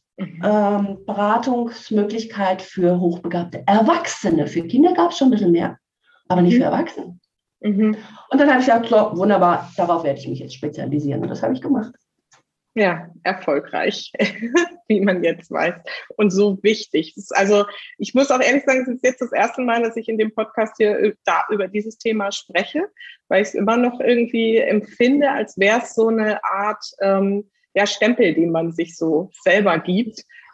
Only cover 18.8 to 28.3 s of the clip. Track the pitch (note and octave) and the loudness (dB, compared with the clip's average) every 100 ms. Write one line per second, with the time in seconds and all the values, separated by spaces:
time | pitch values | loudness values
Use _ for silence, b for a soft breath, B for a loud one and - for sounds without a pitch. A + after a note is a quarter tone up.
18.8 | C4 A#3+ B3 B3+ A#3+ - A3 B3 B3 A#3 | 0 -2 -2 -2 -4 0 -2 -2 -2 0
19.8 | A3+ A3+ A3+ A3 A3 A3 G#3+ - A3 - | -2 -4 -6 -2 -2 -2 -6 -4 -4 0
20.8 | G#3+ G3+ G#3 - - E3+ - G#3 F#3+ G#3 | 0 2 0 -2 -2 0 0 -4 -4 -4
21.8 | A3 - A#3 A3 G3 - - F3 G3+ D4+ | -6 -6 -4 -2 -4 -8 -6 -4 -4 -4
22.8 | G4+ - B B _ F#3+ G#3+ - G3+ A#3 | -6 -10 B B _ 0 0 -2 0 2
23.8 | B3 B3 - A#3+ A#3+ A3+ A3+ A3+ - G#3+ | 0 0 0 2 0 0 2 2 2 0
24.8 | G#3 - A#3+ C#4+ C#4+ - G#3+ - G3 A#3 | -2 0 2 4 2 0 -6 0 2 2
25.8 | - - A3+ A3+ G#3+ G3+ - F#3+ G#3 G#3+ | 0 0 0 2 0 -2 -4 -4 -4 -6
26.8 | - - G3 G3 G3 G3+ G#3 _ _ G3 | -12 -4 0 2 0 -2 -6 _ _ -2
27.8 | G3+ - A3 A#3+ A3 | 0 0 0 2 2